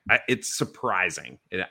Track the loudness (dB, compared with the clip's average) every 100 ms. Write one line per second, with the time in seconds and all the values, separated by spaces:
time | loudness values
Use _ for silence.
0 | 2 2 4 0 -2 -4 -4 -2 -2 0
1 | 0 -2 -12 -18 _ -6 -2